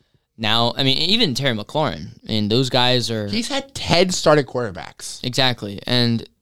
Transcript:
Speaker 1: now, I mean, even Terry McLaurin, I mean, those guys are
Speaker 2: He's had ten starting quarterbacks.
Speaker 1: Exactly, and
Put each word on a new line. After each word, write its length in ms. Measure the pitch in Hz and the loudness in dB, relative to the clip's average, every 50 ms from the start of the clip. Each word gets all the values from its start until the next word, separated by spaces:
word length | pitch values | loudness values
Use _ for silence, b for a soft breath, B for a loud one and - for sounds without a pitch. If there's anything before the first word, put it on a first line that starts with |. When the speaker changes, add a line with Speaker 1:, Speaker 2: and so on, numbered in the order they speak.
| _ _ _ _ _ _ _ - | _ _ _ _ _ _ _ -4
Speaker 1:
now, 360 | 110 107 110 117 117 120 - 127 | 0 2 2 4 2 2 0 0
I 60 | 139 | 2
mean, 140 | 131 135 139 | 2 2 2
even 360 | 156 175 208 233 247 165 120 | 2 2 2 2 2 2 0
Terry 240 | 110 139 139 117 104 | 0 0 0 -2 -2
McLaurin, 600 | 104 - - 147 156 123 82 78 82 - - - - | -4 -4 -2 -2 -2 -2 -2 -6 -10 -14 -16 -14 -8
I 40 | - | -4
mean, 160 | 110 107 104 101 | -2 0 0 2
those 220 | 110 127 135 127 | 2 2 2 2
guys 400 | 131 127 123 123 127 123 113 110 | 2 2 2 4 2 2 0 -2
are 160 | 117 110 104 101 | -4 -4 -4 -4
Speaker 2:
He's 200 | 202 226 226 - | -4 -4 -4 -4
had 240 | 285 277 269 - - | -4 -6 -6 -6 -10
ten 380 | - - - - 170 190 185 | -6 -2 2 4 4 4 4
starting 340 | 180 - - 165 151 151 135 | 0 0 4 4 4 4 4
quarterbacks. 760 | - - 127 120 107 87 87 69 - - - - - - - - | 0 -2 -6 -6 -6 -6 -10 -12 -14 -16 -16 -16 -14 -12 -10 -8
Speaker 1:
Exactly, 580 | 127 123 - 131 127 120 - 113 101 101 90 - - | -6 -2 0 0 0 0 -2 -6 -10 -10 -8 -4 -2
and 420 | 123 123 120 117 117 113 - - _ _ | 0 2 2 2 0 0 -2 -6 _ _